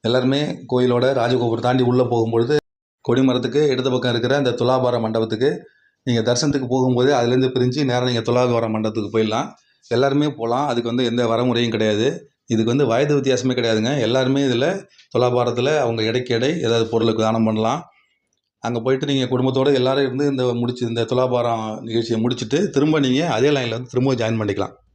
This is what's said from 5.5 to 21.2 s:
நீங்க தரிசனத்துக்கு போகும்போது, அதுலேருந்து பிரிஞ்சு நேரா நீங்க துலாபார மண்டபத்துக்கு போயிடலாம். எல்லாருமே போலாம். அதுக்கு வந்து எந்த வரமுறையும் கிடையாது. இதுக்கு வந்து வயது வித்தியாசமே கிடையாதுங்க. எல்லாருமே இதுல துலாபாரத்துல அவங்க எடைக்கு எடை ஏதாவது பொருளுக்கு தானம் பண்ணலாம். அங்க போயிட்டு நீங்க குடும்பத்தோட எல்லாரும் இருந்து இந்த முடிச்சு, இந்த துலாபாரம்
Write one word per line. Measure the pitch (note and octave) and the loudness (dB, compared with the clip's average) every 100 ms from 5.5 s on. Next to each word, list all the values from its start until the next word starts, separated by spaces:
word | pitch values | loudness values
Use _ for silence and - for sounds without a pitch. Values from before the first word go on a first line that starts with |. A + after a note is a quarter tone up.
| F3 - _ _ _ C3 | -2 -12 _ _ _ -2
நீங்க | A#2 | 0
தரிசனத்துக்கு | A2 A#2+ D3+ C#3 B2 | 0 0 0 -2 -2
போகும்போது, | C3 B2+ B2 C3 | 0 2 2 2
அதுலேருந்து | C3+ A#2+ B2+ B2+ | 2 2 2 0
பிரிஞ்சு | C3 B2+ C3 | 0 0 0
நேரா | C3+ B2 | 0 0
நீங்க | B2+ A#2 | 0 -2
துலாபார | A2+ A#2+ B2 A#2 A2+ | 0 0 2 0 0
மண்டபத்துக்கு | A2 A2 A2+ G2+ | -2 -2 -4 -2
போயிடலாம். | A2 G#2+ A2 E3+ - _ _ - | 0 0 -2 -6 -12 _ _ -4
எல்லாருமே | A#2+ C#3 C#3 D3 | 0 2 2 -2
போலாம். | A2+ A2+ B2 C#3+ | -4 -4 -2 -2
அதுக்கு | A#2+ A#2 | -2 -2
வந்து | A#2+ | -2
எந்த | A#2+ A#2 A#2 | 0 0 0
வரமுறையும் | A2+ B2 A#2 A#2+ | 0 0 0 0
கிடையாது. | G#2+ A2 G#2 B2 E3+ - _ _ | 0 0 2 0 -2 -14 _ _
இதுக்கு | A2 A2 | 0 2
வந்து | C3+ C3 | 2 2
வயது | A#2 D3 | 2 2
வித்தியாசமே | C#3+ B2+ B2 B2+ | 0 2 0 0
கிடையாதுங்க. | B2 A#2 A2 A2+ C#3+ | 0 0 0 0 0
எல்லாருமே | C3 B2+ C3 C#3 | 0 0 2 0
இதுல | C3+ A#2+ D3 G3 - _ _ | 0 0 0 -4 -10 _ _
துலாபாரத்துல | B2+ B2 B2 A#2+ A#2+ C3 D3+ | 0 2 2 0 0 0 0
அவங்க | B2 A2+ | 0 0
எடைக்கு | A2 A#2+ B2+ | -2 -2 -2
எடை | A#2 C3 E3+ | 0 0 0
ஏதாவது | A#2+ A#2 A2+ | 0 0 2
பொருளுக்கு | A2+ A2+ A2 | 2 2 2
தானம் | A2 A2+ A2 | 0 2 2
பண்ணலாம். | G#2+ A2 D3 - _ _ _ _ _ _ _ | 2 0 -2 -6 _ _ _ _ _ _ _
அங்க | A2+ A#2+ | -6 -4
போயிட்டு | A#2+ C3+ C#3+ | 0 -2 0
நீங்க | C3+ B2+ | -2 0
குடும்பத்தோட | B2+ C3 C3 C3 | 0 0 2 2
எல்லாரும் | C3+ B2+ C3+ C3+ | 2 2 2 0
இருந்து | B2+ C#3+ | 0 -2
இந்த | C3 B2+ | 0 0
முடிச்சு, | A#2 A#2+ A#2+ A#2 | 0 -2 -2 -4
இந்த | A#2 | -2
துலாபாரம் | A2+ B2 | 0 0